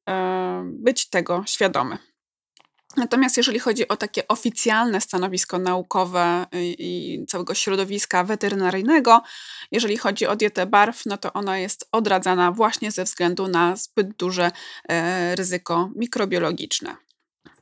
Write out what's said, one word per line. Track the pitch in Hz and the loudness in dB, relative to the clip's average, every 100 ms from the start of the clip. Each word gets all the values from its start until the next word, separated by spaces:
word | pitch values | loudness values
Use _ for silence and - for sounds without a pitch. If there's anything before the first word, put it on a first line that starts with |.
| - | -6
e, | 190 185 185 185 180 | -2 -2 -2 -4 -6
być | 90 165 226 262 - | -8 0 0 0 0
tego | 190 170 175 202 | -2 0 -2 -2
świadomy. | - 190 156 127 - - _ _ _ _ _ _ _ _ - | 0 2 2 -2 -6 -14 _ _ _ _ _ _ _ _ -2
Natomiast | 240 240 254 254 | 0 2 4 2
jeżeli | 233 240 | 2 0
chodzi | 254 220 190 | 0 0 0
o | 208 | -2
takie | 208 - - | -2 -4 -2
oficjalne | 226 240 - 233 220 240 208 | -2 0 0 2 2 2 0
stanowisko | - 185 190 185 - 185 | -2 -2 -2 -2 -2 -2
naukowe | 185 185 180 190 180 180 175 175 - | 0 -2 -2 0 0 2 2 2 -2
i, | 180 175 170 | -4 -6 -6
i | 175 175 143 - - | -8 -8 -8 -8 -6
całego | 180 175 | -6 -4
środowiska | 196 - 196 190 202 - 180 | -2 0 0 0 -2 0 0
weterynaryjnego, | 180 214 202 196 180 190 220 320 240 233 - - - - - | 0 0 -2 0 0 0 4 4 8 8 6 -8 -16 -16 -6
jeżeli | 226 226 220 | -2 0 0
chodzi | 202 202 - | -2 0 0
o | 214 | 0
dietę | 208 196 185 | 0 0 2
barw, | 208 214 240 220 | 6 4 2 -6
no | 202 | -6
to | 190 | -4
ona | 202 196 190 | -4 -2 -2
jest | 185 - - | -2 -6 -2
odradzana | 226 208 190 185 180 180 | 0 2 2 4 4 2
właśnie | 208 226 - 214 | 4 0 0 -4
ze | 208 | -4
względu | 185 - 175 180 190 | -4 -2 -2 0 0
na | 175 175 185 | 2 2 0
zbyt | - - 190 | -2 -2 -2
duże, | - 180 185 175 - - - - | -2 -4 0 0 0 -12 -16 -4
e, | 170 170 185 175 180 | -2 0 0 -2 -2
ryzyko | 180 180 - 170 185 202 | -2 -4 -2 -2 -2 -4
mikrobiologiczne. | 240 233 196 180 147 - - - - - _ _ _ _ - _ | -4 -2 0 0 0 -2 -4 -6 -6 -12 _ _ _ _ -20 _